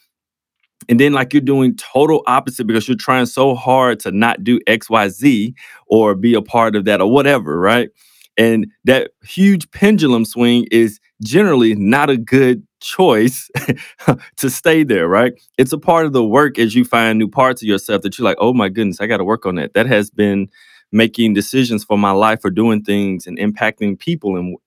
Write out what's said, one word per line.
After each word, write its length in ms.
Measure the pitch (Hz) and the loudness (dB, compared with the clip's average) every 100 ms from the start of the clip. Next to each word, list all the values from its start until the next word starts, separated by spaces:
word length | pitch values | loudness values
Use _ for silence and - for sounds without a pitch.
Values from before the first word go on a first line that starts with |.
| _ _ _ _ _ _ _ _ - | _ _ _ _ _ _ _ _ -2
And 100 | 120 | 2
then, 140 | 143 | 4
like, 200 | 139 127 | 2 0
you're 60 | 147 | 0
doing 380 | 131 139 127 - | 2 2 0 -2
total 440 | - 131 156 156 - | -4 0 2 2 2
opposite 400 | 127 131 - 110 | 0 -2 -8 -2
because 180 | 110 104 | -2 -2
you're 120 | 120 | -6
trying 300 | - 131 123 | -2 0 0
so 280 | - 135 123 | 0 0 0
hard 460 | 127 131 127 110 | 0 2 2 -2
to 100 | 98 | -4
not 320 | 98 117 - | 0 0 -2
do 160 | 98 120 - | -2 0 0
X, 220 | 110 - | -2 0
Y, 180 | 113 101 | 0 0
Z 480 | 95 143 113 113 131 - - - | 0 2 2 0 -6 -20 -16 0
or 280 | 113 107 95 | 2 4 2
be 180 | 113 | 2
a 80 | 113 | 0
part 340 | 104 120 113 104 | 0 0 0 0
of 80 | |
that 160 | 98 101 | 0 0
or 100 | 98 | 2
whatever, 480 | 139 139 139 78 80 | 2 2 0 -2 -2
right? 320 | 92 120 117 _ _ _ _ - | 0 0 -2 _ _ _ _ -2
And 300 | 113 113 107 _ | 0 0 -2 _
that 280 | - 131 - _ | 0 0 0 _
huge 480 | - - 196 190 - | -12 0 2 2 -4
pendulum 540 | - 202 214 147 120 113 | -2 2 2 2 0 -2
swing 420 | 117 120 120 - | -2 0 0 2
is 300 | 113 113 107 _ - | 2 0 -4 _ -14
generally 520 | 110 156 208 135 113 104 | -2 2 2 2 2 2
not 340 | 101 135 147 | 0 2 2
a 80 | 127 | -2
good 500 | 113 135 127 123 - _ | 0 2 2 0 -6 _
choice 680 | - - 180 113 113 - - - - - - - | -10 0 2 4 2 -2 -10 -10 -6 -8 -8 -8
<laughs> 400 | - 123 - - | -4 -4 -4 -8
to 140 | 135 | -6
stay 340 | - 175 160 | -2 0 2
there, 240 | 147 98 82 | 2 0 2
right? 240 | 98 123 123 _ - | 2 0 -2 _ -2
It's 140 | 135 | -2
a 60 | 156 | -2
part 280 | 170 165 156 | 0 0 2
of 60 | |
the 140 | 131 110 | 0 2
work 340 | 123 147 120 | 2 2 0
as 160 | 113 120 | 0 2
you 80 | |
find 340 | 123 117 113 110 | 0 0 0 0
new 120 | 104 | -2
parts 320 | - 127 123 | 0 0 0
of 80 | 110 | -2
yourself 320 | 98 - 101 | -2 -2 -4
that 180 | 101 - | -4 -4
you're 60 | 110 | -2
like, 120 | - | 0
"Oh 120 | 113 | 0
my 140 | 127 101 | 2 -2
goodness, 320 | 98 101 85 | -2 -4 -4
I 80 | 107 | -4
gotta 160 | 107 | -4
work 220 | 95 110 98 | -2 -4 -4
on 100 | 90 | -6
that. 200 | 67 101 | -4 -2
That 100 | 120 | 0
has 260 | 107 104 | 0 0
been 380 | - 104 98 95 _ _ _ - | -2 0 0 -4 _ _ _ -4
making 420 | 107 113 113 113 | 0 0 0 0
decisions 500 | 101 101 131 123 107 | 0 -2 -2 -2 -4
for 140 | - 101 | -2 -2
my 140 | 101 | 0
life 340 | 98 92 92 92 | 2 0 0 -4
or 60 | |
doing 300 | 90 117 107 | -2 0 0
things 440 | 104 101 98 90 90 | -2 -4 -2 -6 -10
and 140 | - | -6
impacting 580 | 104 107 110 - 104 95 | -6 -2 -4 -4 -6 -4
people 400 | - 170 104 92 | -6 -4 -4 -6
and, 180 | 90 87 | -6 -10